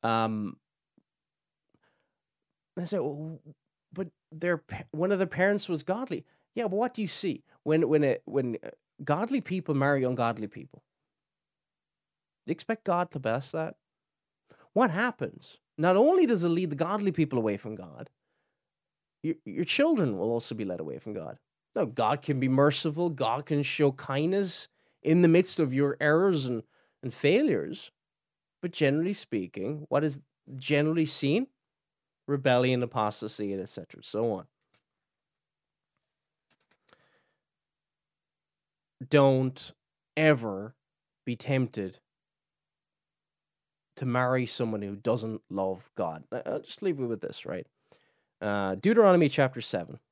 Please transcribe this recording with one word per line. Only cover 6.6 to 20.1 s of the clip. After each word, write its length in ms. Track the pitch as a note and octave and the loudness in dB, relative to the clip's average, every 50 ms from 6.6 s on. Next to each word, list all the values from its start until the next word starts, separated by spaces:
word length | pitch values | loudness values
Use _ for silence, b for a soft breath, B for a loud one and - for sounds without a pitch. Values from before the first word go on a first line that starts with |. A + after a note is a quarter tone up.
| A#3 | -4
but 120 | G#3 F3+ | -2 -2
what 180 | G3+ A#3+ B3 - | -2 -2 -2 -2
do 80 | - | -4
you 60 | G#3+ E3 | -4 -4
see 360 | - - - F#3 C3+ - b b b b _ | -4 -4 -4 -4 -4 -6 b b b b _
when, 240 | D3 D#3 D#3+ E3 A#2 | 2 2 2 4 4
when 140 | D#3 D3+ | 4 4
a, 140 | D3 C3+ A#2 - _ | 4 2 2 0 _
when, 320 | - A2+ C#3 C3 B2 A2+ - - | -4 -2 -2 -2 -2 -4 -6 -10
uh, 60 | - - _ _ _ _ _ C3+ | -14 -16 _ _ _ _ _ -2
godly 380 | C3+ D3 D#3+ G#3+ A3+ C4+ C4 | -2 0 0 0 -2 -2 -4
people 320 | - - F3+ F#3 - - D3+ | -4 -2 -6 -6 -2 -2 0
marry 300 | C3+ C3+ C#3+ C#3+ C#3 B2+ | 2 2 2 2 2 2
ungodly 420 | B2 B2+ B2 A#2+ A#2 A2+ G#2+ G#2+ | 0 0 0 -2 -2 -2 -4 -8
people? 360 | G#2 - - - - - - _ _ _ _ _ _ _ _ _ _ _ _ _ _ _ _ _ _ _ _ _ _ _ _ _ _ _ _ _ _ _ _ _ | -10 -10 -14 -18 -18 -20 -20 _ _ _ _ _ _ _ _ _ _ _ _ _ _ _ _ _ _ _ _ _ _ _ _ _ _ _ _ _ _ _ _ _
Do 40 | - | -8
you 20 | |
expect 320 | E3+ - - - A3+ A3 _ | -6 -6 -4 -6 -6 -6 _
God 260 | - F3 F3 F3+ F3 | 0 0 0 0 -2
to 80 | - C#3+ | -6 -6
bless 340 | C3 A2+ A2+ C3 C#3 - | -2 -2 -2 -2 -4 -6
that? 240 | - D#3+ D#3+ - - _ _ _ _ _ _ _ _ _ _ _ _ _ _ b b b b b | -6 -6 -6 -6 -10 _ _ _ _ _ _ _ _ _ _ _ _ _ _ b b b b b
What 180 | _ G#3 B3+ A3+ | _ 2 2 4
happens? 680 | D#3 F#3 A#3 B3 - _ C3+ G2 - - - - - _ _ _ _ | 2 0 -2 -2 -2 _ -8 -8 -8 -12 -20 -20 -20 _ _ _ _
Not 200 | - D#3 F3+ F#3 | 0 2 4 6
only 280 | G3 A#3+ D4+ F#4 F#4+ E4+ | 6 6 6 6 6 6
does 200 | A#3+ A#3+ F#3 E3+ | 4 4 2 2
it 40 | E3+ | 2
lead 220 | E3 F3 F#3 E3 | 2 0 0 -2
the 60 | D3 | -2
godly 360 | C#3 E3 E3+ G3 G#3+ G3+ G3 | -2 -2 -2 -2 0 -2 -2
people 260 | E3+ - D#3 C3+ C3 B2 | 0 0 -2 0 0 0
away 200 | A2 A2 G2+ G2 | 0 0 -2 -2
from 160 | - A2 A2 | -6 -10 -12
God, 340 | G2+ F#2 E2+ D2 A#1+ - - _ _ _ _ _ _ _ _ _ _ _ _ _ _ _ _ _ _ _ _ _ _ | -12 -14 -16 -16 -18 -18 -20 _ _ _ _ _ _ _ _ _ _ _ _ _ _ _ _ _ _ _ _ _ _
your, 120 | - D#3+ D#3+ - _ | -6 -6 -6 -6 _
your 220 | G#2+ F2 - F3 | -10 -6 -6 -2
children 500 | - - - C#4 E4 E4 A#3 F3 C3 | 0 2 4 4 4 4 2 2 0